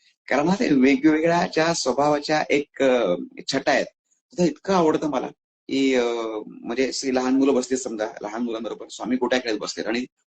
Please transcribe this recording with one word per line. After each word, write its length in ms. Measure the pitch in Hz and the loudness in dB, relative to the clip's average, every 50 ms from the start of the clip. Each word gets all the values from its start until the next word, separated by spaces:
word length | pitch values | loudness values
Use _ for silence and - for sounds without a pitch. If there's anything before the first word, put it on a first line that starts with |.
| _ _ _ _ _ - | _ _ _ _ _ -2
कारण 180 | - 139 147 | 0 0 2
ना 80 | 175 190 | 2 2
ते 200 | 226 247 - 147 | 2 2 2 4
वेगवेगळ्या 720 | 131 127 139 139 131 147 160 156 156 160 170 170 175 180 - - | 6 6 6 4 4 4 4 4 4 2 2 2 2 0 0 0
ज्या 200 | 160 156 170 170 | 0 0 2 0
स्वभावाच्या 680 | - - 175 - 139 147 151 151 147 143 156 156 151 - - | 0 -2 -2 0 2 2 2 2 0 0 -2 -2 -2 0 0
एक, 320 | 139 147 147 - _ - | 0 -2 -2 -4 _ 0
अ, 320 | 135 131 127 120 110 90 90 87 - - - - - - | 2 2 4 4 2 0 0 -2 -4 -10 -16 -12 -8 -4
छटा 200 | - 135 - 156 | -4 -2 0 2
आहेत, 140 | 135 113 92 - - _ _ _ _ _ _ _ - 180 | 0 0 0 -4 -8 _ _ _ _ _ _ _ -2 0
तर 60 | 180 | 0
इतकं 300 | 151 - - - 190 196 | 0 0 -2 -2 0 2
आवडतं 360 | 180 165 156 151 147 160 151 | 4 4 4 2 2 -2 -2
मला 160 | 135 123 120 - - _ _ _ _ _ _ - | -2 -4 -4 -6 -10 _ _ _ _ _ _ -4
की, 260 | 135 135 135 135 131 | 0 2 2 4 4
अ, 100 | 123 120 120 117 117 113 110 110 107 - | 2 2 0 -2 -2 -4 -6 -6 -8 -10
म्हणजे 400 | - - - - 110 117 123 131 | -12 -16 -12 -10 -6 -2 -2 -2
अशी 280 | 120 - - 139 135 127 | -2 -2 -4 -4 -2 0
लहान 200 | 131 127 131 131 | 0 2 2 2
मुलं 200 | 135 135 139 123 | 4 4 4 2
बसली 220 | 123 127 - 131 | 2 0 0 -2
समजा, 300 | 127 - 113 113 107 107 110 - - | -4 -4 -6 -6 -6 -6 -6 -6 -10
लहान 200 | - 104 107 117 | -10 -10 -6 -6
मुलांबरोबर 440 | 120 117 110 113 117 107 107 - - - | -4 -4 -4 -6 -8 -10 -10 -10 -12 -16
स्वामी 260 | - - 104 - 127 | -14 -10 -4 -4 -2
गोट्या 220 | 127 123 120 123 120 | -2 0 0 0 -2
खेळत 200 | 117 117 107 92 | -2 -2 -4 -4
बसलेत 280 | 78 78 - 85 - | -4 -6 -8 -6 -4
आणि 180 | 104 117 123 127 - _ _ _ | -4 -4 -4 -6 -8 _ _ _